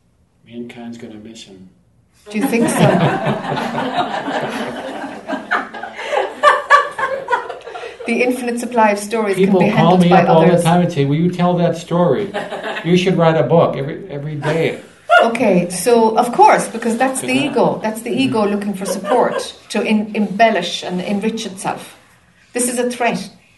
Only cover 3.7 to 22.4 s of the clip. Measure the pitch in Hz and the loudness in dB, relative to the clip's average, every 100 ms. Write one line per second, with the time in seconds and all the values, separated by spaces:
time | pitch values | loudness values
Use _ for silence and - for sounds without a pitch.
3.7 | 254 262 - - - 277 269 - 240 - | -6 -4 -4 -4 -6 -6 -6 -6 -6 -8
4.7 | - 262 285 269 - - - - - - | -10 -10 -10 -12 -12 -10 -10 -4 -6 -4
5.7 | - - - 539 587 392 - 587 - - | -12 -14 -12 -4 -2 -4 2 2 4 4
6.7 | 554 539 - 539 539 - 494 - - - | 2 2 -4 -4 -6 -4 -4 -4 -14 -14
7.7 | - - - 233 233 262 247 240 233 233 | -14 -14 -10 -4 0 0 -2 -4 -6 -2
8.7 | 240 214 202 - 226 208 185 190 190 170 | 2 2 2 -4 -4 -2 2 2 4 4
9.7 | - 165 185 175 185 170 156 170 170 165 | 4 6 6 6 6 6 6 6 4 4
10.7 | 180 175 143 139 151 175 175 175 170 170 | 2 2 0 0 2 0 2 0 2 0
11.7 | - - 170 175 110 101 - - - - | -2 -4 0 2 2 -2 -6 -8 -8 -8
12.7 | - 165 180 185 165 165 160 139 165 - | -6 2 2 4 2 2 2 4 4 4
13.7 | 139 139 - - 143 151 147 143 160 135 | 0 -6 -8 -10 -10 -8 -6 -2 0 -2
14.7 | - - - - - 226 233 220 180 175 | -4 -14 -20 2 4 4 2 2 2 0
15.7 | - 247 233 220 220 240 - 403 - - | -2 2 4 4 2 0 6 6 6 0
16.7 | 220 233 233 262 262 254 254 294 240 165 | -4 -4 0 0 0 -2 0 0 2 2
17.7 | - 214 220 240 254 269 220 202 202 208 | 0 -4 -6 -4 -2 0 0 0 0 -4
18.7 | 185 - - - 240 - - - - - | -6 -6 -6 0 2 2 -2 -8 -14 -6
19.7 | 214 226 214 208 220 202 190 226 180 175 | -4 0 0 0 -4 -4 2 4 4 -4
20.7 | - - 180 - 202 220 220 196 185 156 | -8 -6 -6 -4 -4 -2 -4 -8 -8 -8
21.7 | - - - _ _ _ _ | -8 -12 -20 _ _ _ _